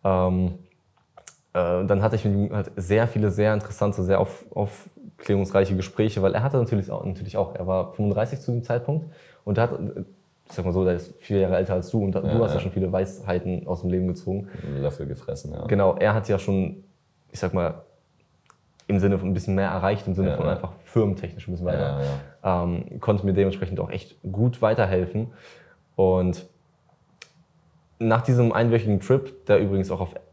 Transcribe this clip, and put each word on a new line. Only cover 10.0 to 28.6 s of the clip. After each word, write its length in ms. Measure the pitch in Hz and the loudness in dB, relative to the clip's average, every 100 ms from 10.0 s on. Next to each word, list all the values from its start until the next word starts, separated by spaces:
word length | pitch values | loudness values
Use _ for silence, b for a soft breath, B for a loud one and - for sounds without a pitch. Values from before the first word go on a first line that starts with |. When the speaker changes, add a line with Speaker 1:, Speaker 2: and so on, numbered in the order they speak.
| - _ _ _ _ | -12 _ _ _ _
Speaker 1:
ich 40 | |
sag 140 | - 90 | -6 -2
mal 60 | |
so, 120 | 90 | 2
der 100 | 92 | 2
ist 200 | 87 - - | 0 -4 -18
vier 180 | - 101 | -2 2
Jahre 180 | 95 92 | 2 2
älter 180 | 92 | 0
als 140 | 101 - | -2 -2
du 140 | 113 | -2
und 80 | 98 | 0
da, 80 | 90 | -2
Speaker 2:
Ja, 140 | 98 | 0
Speaker 1:
du 100 | 113 | 2
hast 60 | 110 | 2
ja 60 | 76 | 0
Speaker 2:
ja. 40 | |
Speaker 1:
schon 120 | 92 | -2
viele 200 | 98 92 | -2 -2
Weisheiten 720 | 92 95 - 98 90 90 87 - | 0 -2 -6 -4 -4 -2 -6 -4
aus 140 | 87 | -4
dem 100 | 92 | -2
Leben 180 | 92 92 | 0 0
gezogen. 400 | 82 - 98 98 - | -2 -4 -6 -6 -12
Speaker 2:
Einen 200 | - 69 | -8 -4
Löffel 240 | 71 - 69 | -4 -4 -8
gefressen, 480 | - - 71 73 | -8 -8 -10 -10
ja. 100 | - - | -10 -2
Speaker 1:
Genau, 280 | 101 95 | 4 4
er 180 | - 104 | 4 2
hat 160 | 107 101 | 2 0
ja 100 | 98 | -2
schon, 460 | - 98 90 - - _ _ _ _ | 0 0 0 -6 -20 _ _ _ _
ich 80 | - | -6
sag 140 | 92 | -2
mal, 280 | 90 85 - - _ _ _ _ _ _ _ _ _ - | 0 -2 -4 -16 _ _ _ _ _ _ _ _ _ -2
im 120 | 101 | 2
Sinne 200 | 98 95 | 4 2
von 100 | 95 | 0
ein 40 | |
bisschen 220 | 87 - | -2 0
mehr 160 | 95 98 | 0 0
erreicht, 360 | 90 87 101 - | 0 0 0 -2
im 60 | |
Sinne 180 | 92 92 | 0 0
Speaker 2:
Ja, 60 | 69 | 0
Speaker 1:
von 80 | |
Speaker 2:
ja. 80 | 80 | 0
Speaker 1:
einfach 200 | - 90 - | -2 -6 -12
firmentechnisch 640 | - 117 104 95 82 - - | -2 2 2 0 -8 -12 -10
ein 40 | |
bisschen 140 | 87 87 | -6 -2
weiter. 320 | 73 71 71 | -2 -2 -2
Speaker 2:
Ja, 20 | |
ja. 640 | 69 69 - - 95 90 | -4 -4 -10 -6 -2 0
Speaker 1:
Ähm, 360 | 87 87 - - | 0 -2 -6 -6
konnte 240 | - 104 | 0 0
mir 80 | 98 | 2
dementsprechend 480 | 92 98 95 87 92 | 2 2 0 -6 -4
auch 80 | - | -6
echt 300 | 80 - - - | -6 -10 -14 -8
gut 300 | 95 120 120 | 2 2 4
weiterhelfen. 680 | 107 113 98 95 90 107 117 B B B B B _ - | 2 4 2 2 0 -4 -6 B B B B B _ 2
Und 480 | 95 92 90 87 - _ _ _ _ _ _ _ - _ _ _ _ _ _ _ | 4 4 2 -2 -8 _ _ _ _ _ _ _ -20 _ _ _ _ _ _ _
nach 220 | 113 113 | 2 2
diesem 320 | 120 123 120 | 4 4 4
einwöchigen 480 | 107 | 4